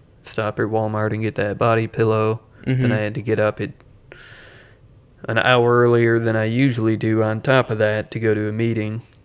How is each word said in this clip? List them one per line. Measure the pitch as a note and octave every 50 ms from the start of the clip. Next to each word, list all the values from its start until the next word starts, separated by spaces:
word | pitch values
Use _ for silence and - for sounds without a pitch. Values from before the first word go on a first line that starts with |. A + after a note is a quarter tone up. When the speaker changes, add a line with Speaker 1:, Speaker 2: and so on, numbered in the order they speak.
| - _ _ _
Speaker 1:
stop | - - - - A2 G#2+ G#2+ -
at | A2+
Walmart | G#2+ A2 A2 A2 G#2+ G#2+ G#2+ G#2+ G#2+ G#2
and | G#2+
get | A2+ G#2+ G2+
that | - G2 G#2 G2
body | - A#2+ A#2 A2+ A2+ A2
pillow. | A2 - - A2+ A2 A2 A2 A2 A2 A2 A2+ - - - - -
Then | - C3
Speaker 2:
Mm-hmm. | B2+ C3 A2+
Speaker 1:
I | G#2+
had | G#2+ G#2+ G#2+ G#2+
to | -
get | G#2 A#2+ A2 G#2
up | G#2+ G#2+ - -
at | G#2+ - - - - - - - - - - - - - - - - - - - - - - _ - - - - - _ _ - -
an | - A2 A2+
hour | - B2 B2+ B2 A#2+ A#2+ A#2+ B2
earlier | B2 A#2+ A#2+ A#2 A#2+ A#2 A2+ A#2
than | A2+ A2+ A2
I | A2 A2
usually | A2 A2+ B2 C#3 C#3 A#2 A#2+ A2+ A2+ A2 G#2+
do | A#2+ A2 A2 A2+
on | A2 G#2+ A2 A2
top | - C#3+ C3 C3 A#2+ -
of | A#2 G#2+
that | A2 G#2+ G#2+ G#2+ G#2 -
to | - A2+
go | A2+ A2 G#2+
to | G#2 G#2+ G#2+
a |
meeting. | G#2+ A2 A2+ A#2 A#2 A2 G#2+ G#2+ G#2+ A2+ - _ _ -